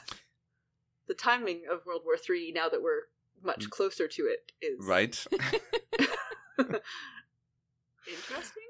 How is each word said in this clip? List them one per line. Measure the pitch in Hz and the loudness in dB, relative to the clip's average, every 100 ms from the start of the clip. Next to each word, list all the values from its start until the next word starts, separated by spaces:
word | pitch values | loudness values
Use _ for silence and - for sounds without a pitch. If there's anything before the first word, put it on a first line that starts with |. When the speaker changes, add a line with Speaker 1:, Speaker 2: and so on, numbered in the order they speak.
| - - - _ _ _ _ _ _ _ - | -8 -14 -16 _ _ _ _ _ _ _ -6
Speaker 1:
The | |
timing | 185 240 247 208 170 160 | 0 2 2 2 -2 -4
of | 175 | -4
World | 175 170 | -4 -4
War | 165 170 | 2 2
Three, | - 175 165 | 2 0 0
now | 165 160 | 0 2
that | - | 2
we're | 165 151 - _ _ _ | 2 0 -2 _ _ _
much | 185 - 104 | -4 -4 -4
Speaker 2:
Mm. | |
Speaker 1:
closer | - 196 - 156 | 0 0 2 -2
to | - 113 | 0 0
it, | - - - | 0 -4 -6
is | 156 123 95 | -4 -2 4
Speaker 2:
Right. | 92 110 - - | 6 6 0 -2
<laughs> | 381 135 453 - 453 - 427 277 - - - - - | 0 2 0 0 -4 -2 2 2 2 -6 -10 -6 0
Speaker 1:
<laughs> | 254 - - - - - - _ _ _ _ _ _ _ 349 | 0 0 -4 -12 -12 -16 -20 _ _ _ _ _ _ _ -14
interesting. | 339 - 285 - 440 | -10 -6 -6 -8 -12